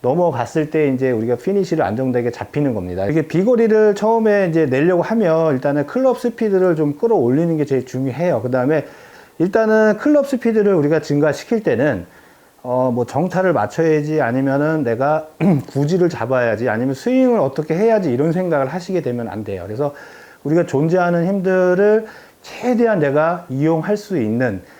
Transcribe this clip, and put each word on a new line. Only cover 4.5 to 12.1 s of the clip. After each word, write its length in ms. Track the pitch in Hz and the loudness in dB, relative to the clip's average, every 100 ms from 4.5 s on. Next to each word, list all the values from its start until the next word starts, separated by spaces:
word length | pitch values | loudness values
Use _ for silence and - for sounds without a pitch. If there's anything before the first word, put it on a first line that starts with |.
| 160 147 | 0 2
내려고 360 | 131 165 175 | 2 2 2
하면 520 | 165 226 180 160 160 | 0 0 2 2 2
일단은 320 | 131 143 147 143 | 0 0 -2 -2
클럽 320 | 247 262 247 | 0 0 0
스피드를 580 | 240 - 220 190 185 160 | -4 -2 0 2 2 2
좀 200 | 147 143 | 0 0
끌어올리는 600 | 233 208 120 139 170 156 | 0 2 2 2 0 0
게 80 | |
제일 220 | 135 131 120 | 0 -2 -2
중요해요. 560 | 131 135 123 175 147 | -4 -4 -2 -2 0
그다음에 420 | 120 127 127 156 - - - - - - | 0 0 2 0 -2 -16 -20 -20 -20 -2
일단은 600 | 180 226 220 220 214 214 | 0 2 2 4 4 2
클럽 280 | 294 294 277 | 2 2 2
스피드를 480 | 247 233 220 208 | -2 0 2 2
우리가 260 | 180 147 160 | 2 2 0
증가시킬 600 | 151 143 151 139 - 226 | 0 0 2 0 -2 -2
때는 440 | 180 117 147 101 85 | 0 0 0 -2 -8